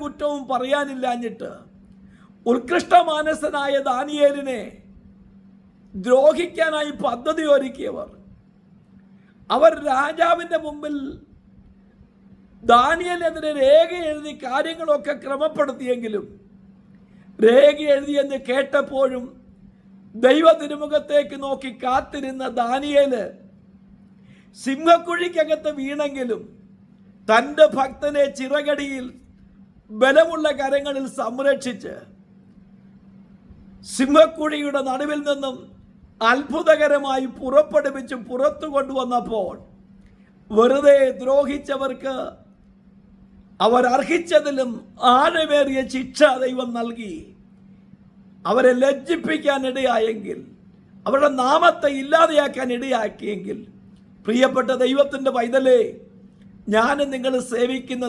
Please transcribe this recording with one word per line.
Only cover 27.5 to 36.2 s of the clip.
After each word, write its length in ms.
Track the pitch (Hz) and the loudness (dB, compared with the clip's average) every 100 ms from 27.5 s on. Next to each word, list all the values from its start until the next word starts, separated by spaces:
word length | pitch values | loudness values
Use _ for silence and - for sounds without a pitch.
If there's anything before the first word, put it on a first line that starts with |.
| 302 302 254 | 4 4 4
ഭക്തനെ 480 | 269 - 294 285 277 - | -4 -4 -4 0 0 -2
ചിറകടിയിൽ 680 | 262 294 294 285 277 269 247 - - _ - - - _ - 214 | -4 -2 -2 -4 -4 -8 -12 -16 -20 _ -20 -20 -20 _ -16 0
ബലമുള്ള 440 | 262 294 330 311 302 269 | 4 6 4 0 -4 -2
കരങ്ങളിൽ 460 | 269 285 285 277 262 262 | -2 -2 -2 -6 -8 -8
സംരക്ഷിച്ച് 760 | 226 247 277 269 254 - - - - - _ - _ _ - - - - - - - - - - - - - - | -8 -2 -2 -2 -4 -10 -12 -16 -18 -20 _ -20 _ _ -20 -20 -20 -20 -20 -20 -20 -20 -20 -20 -20 -20 -8 -2
സിംഹക്കുഴിയുടെ 840 | 262 302 320 320 302 302 285 277 262 | 4 6 6 2 -4 -4 -4 -4 -4
നടുവിൽ 300 | 262 294 294 285 | -4 -4 -4 -4
നിന്നും 280 | 277 269 254 - - - _ - - | -4 -6 -10 -16 -20 -20 _ -20 -2